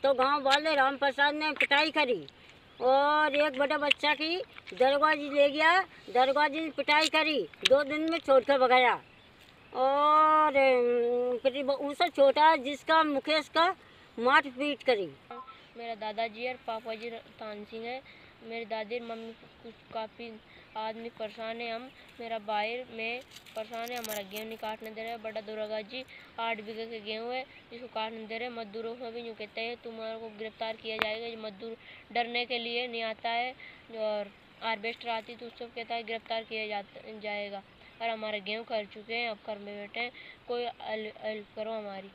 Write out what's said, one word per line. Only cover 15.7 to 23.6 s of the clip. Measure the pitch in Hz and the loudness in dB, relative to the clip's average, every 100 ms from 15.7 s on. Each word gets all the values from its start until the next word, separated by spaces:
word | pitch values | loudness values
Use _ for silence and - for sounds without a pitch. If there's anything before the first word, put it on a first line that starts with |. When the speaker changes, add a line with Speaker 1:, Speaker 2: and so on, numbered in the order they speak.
| 233 | -12
Speaker 2:
मेरा | 233 | -10
दादाजी | 220 214 214 226 214 247 | -6 -6 -2 -4 -2 -6
और | 247 - | -6 -8
पापा | 220 226 | -8 -6
जी | 226 233 | -8 -8
र-, | 226 - - | -12 -16 -14
तान | 220 208 | -12 -12
सिंह | 208 226 | -12 -10
है। | 233 254 - - - - | -8 -10 -12 -20 -20 -20
मेरी | 226 226 | -12 -10
दादी | 220 220 208 240 | -6 -6 -6 -8
और | 233 | -6
मम्मी | 226 226 226 - - | -10 -10 -14 -20 -20
कुछ | 233 214 - | -20 -20 -12
काफ़ी | 226 220 - 240 220 - - - 220 | -10 -10 -12 -14 -14 -20 -20 -14 -8
आदमी | 220 220 233 | -8 -8 -12
परेशान | - 220 214 220 233 | -10 -10 -8 -10 -8
है। | 233 | -8
हम, | 226 254 - - - | -8 -10 -20 -20 -14
मेरा | 233 226 | -8 -8
भाई, | 208 208 214 240 254 | -2 -2 -2 -4 -8
मैं | 226 226 247 - - - | -8 -8 -8 -12 -20 -14
परेशान | - | -12